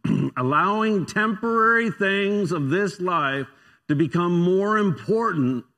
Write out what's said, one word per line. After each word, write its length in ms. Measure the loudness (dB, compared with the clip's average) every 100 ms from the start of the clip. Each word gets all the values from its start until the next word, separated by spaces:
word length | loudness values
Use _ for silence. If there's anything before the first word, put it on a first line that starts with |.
| -2
<clears throat> 320 | 0 -2 -2
allowing 680 | 0 0 0 0 0 0 -2
temporary 840 | -2 -2 -2 -2 2 4 2 0
things 600 | -2 0 0 0 0 -2
of 180 | -2 0
this 300 | 0 -2 -4
life 480 | -2 -2 -2 -4 -8 _ _ _ -2
to 80 | 0
become 460 | 0 0 2 2
more 360 | 2 2 2 2
important 840 | 0 0 -2 0 0 0 0 -2 -8